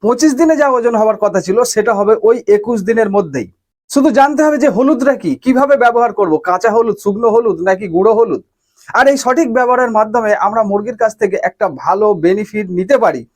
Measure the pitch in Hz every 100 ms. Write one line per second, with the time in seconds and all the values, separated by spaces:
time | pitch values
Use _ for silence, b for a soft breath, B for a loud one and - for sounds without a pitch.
0 | 208 240 311 254 330 311 285 247 233 233
1 | 220 214 208 185 180 202 247 - 214 202
2 | 202 220 214 233 - 208 208 233 185 226
3 | 214 202 170 135 98 _ _ _ _ -
4 | 277 247 277 294 302 294 277 185 262 277
5 | 269 269 170 131 - 254 277 277 240 233
6 | 240 208 190 156 156 180 220 214 226 208
7 | 208 202 233 220 233 175 180 185 202 165
8 | 202 220 226 131 - _ _ _ B 214
9 | 269 277 254 254 311 233 247 247 247 220
10 | 220 226 220 208 202 208 214 202 208 233
11 | 220 214 202 185 - - 196 131 - 196
12 | 214 196 160 196 208 208 202 180 190 277
13 | 214 143 117